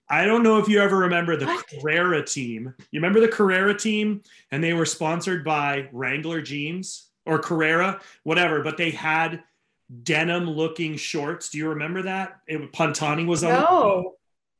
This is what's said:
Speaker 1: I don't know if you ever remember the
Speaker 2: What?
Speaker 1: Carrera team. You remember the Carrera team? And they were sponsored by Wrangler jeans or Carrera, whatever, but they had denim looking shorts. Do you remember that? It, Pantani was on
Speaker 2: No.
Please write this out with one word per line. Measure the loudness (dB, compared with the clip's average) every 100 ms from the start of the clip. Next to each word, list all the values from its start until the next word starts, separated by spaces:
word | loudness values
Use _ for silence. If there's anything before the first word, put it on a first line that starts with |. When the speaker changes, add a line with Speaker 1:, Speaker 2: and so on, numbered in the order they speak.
| -4
Speaker 1:
I | 0
don't | 2 4
know | 6 4
if | 4
you | 4
ever | 4 4
remember | 2 2 0 -2
the | -2
Speaker 2:
What? | -4 -6 -6
Speaker 1:
Carrera | -2 0 2 0
team. | -2 -6 -6 -8 -10 -14 -10
You | -2
remember | 2 4
the | 4
Carrera | 4 4 4 2 0
team? | 0 0 0 -4 -8 -20 -8
And | -2
they | 0
were | 0 0
sponsored | -2 -2 -2 -2 -4
by | -2 -2 0 -2 -6
Wrangler | -6 -4 -4 -4 -6
jeans | -6 -8 -8 -8 -10 -14 -18 _ -2
or | -2
Carrera, | 0 0 2 2 0 -2 -10 -10
whatever, | -2 2 2 0
but | -2 -2
they | -4
had | -4 -2 0 -2 -6 -16 _ _ _ -20 -10
denim | -2 0 0 -2 -2
looking | -2 -2 -2 -6 -6
shorts. | -6 -6 -4 -6 -8
Do | -6
you | -4
remember | -4 -6 -6
that? | -6 -6 -8 -12 -8
It, | -8 -6
Pantani | -2 -2 0 -2 0 0
was | 0
on | 2
Speaker 2:
No. | 4 6 6 4 2 -2 -10 _ _ _